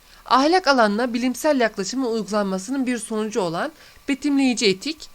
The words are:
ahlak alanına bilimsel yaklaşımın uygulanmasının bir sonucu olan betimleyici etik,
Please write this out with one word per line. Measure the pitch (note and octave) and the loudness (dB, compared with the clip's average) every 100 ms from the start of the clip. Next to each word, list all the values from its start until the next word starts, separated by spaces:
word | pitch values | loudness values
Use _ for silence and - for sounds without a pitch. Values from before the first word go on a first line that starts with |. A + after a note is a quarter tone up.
| _ - - | _ -20 0
ahlak | B3+ D4 F#4 C#4 | 2 4 4 4
alanına | C4 G#3+ G3+ B3 | 4 4 2 -2
bilimsel | A#3 B3+ B3 D#4 C#4 | -2 -2 0 0 2
yaklaşımın | A3 G#3+ F#3+ B3+ B3 | 0 -2 -6 -4 -2
uygulanmasının | A3+ F3+ G#3 G3 F#3+ F#3+ C#4 B3+ | -4 -2 -2 -2 -4 -4 -4 -2
bir | A#3+ | -4
sonucu | - A3 G#3+ A3 | -4 -4 -2 -2
olan | F3 E3+ C#4 - - - - | -2 -2 -6 -10 -20 -12 -6
betimleyici | C4+ D4 C#4 C4+ A3 G3+ | -2 0 2 2 2 2
etik, | F#3 C#4 D#4+ - | 0 -4 -10 -14